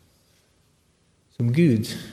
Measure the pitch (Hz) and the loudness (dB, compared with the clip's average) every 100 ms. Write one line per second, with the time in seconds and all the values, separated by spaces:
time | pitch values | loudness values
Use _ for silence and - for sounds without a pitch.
0 | _ _ _ _ _ _ _ _ _ _ | _ _ _ _ _ _ _ _ _ _
1 | _ _ _ _ 120 131 175 110 110 - | _ _ _ _ -2 2 4 2 -2 -10
2 | - | -14